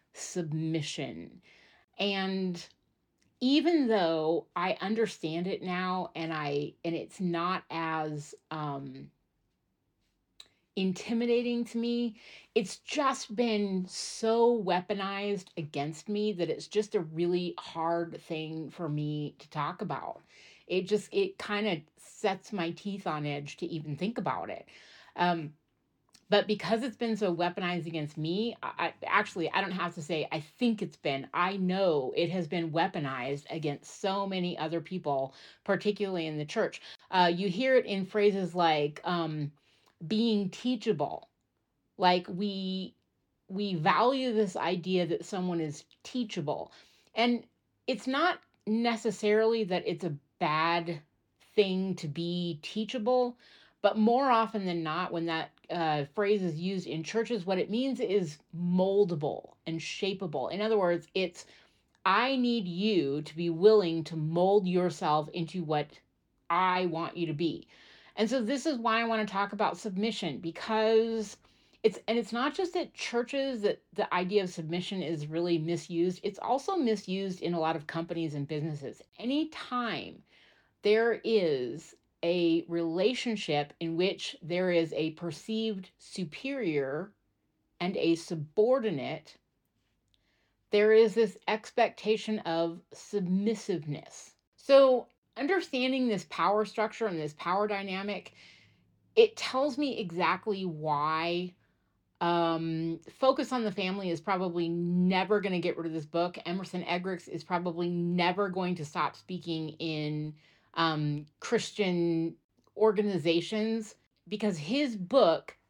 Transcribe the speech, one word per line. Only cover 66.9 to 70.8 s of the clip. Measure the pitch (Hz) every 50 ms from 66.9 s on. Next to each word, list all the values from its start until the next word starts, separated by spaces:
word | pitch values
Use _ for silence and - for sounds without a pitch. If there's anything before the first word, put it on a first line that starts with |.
| 156 160 165 - -
you | 151 165
to | 160 151
be." | 147 175 151 - - - _ - - - - - - - - -
And | 208 226 208
so | 262 262 214
this | 220 285 254 -
is | 320 277
why | 233 226 226 220 233
I | 233
wanna | 226 226 214 214
talk | 202 185 196 202 196 208
about | 202 202 - -
submission, | - - 214 185 190 214 226 208 - 196 156 131
because | - - 165 165 - - - 220 220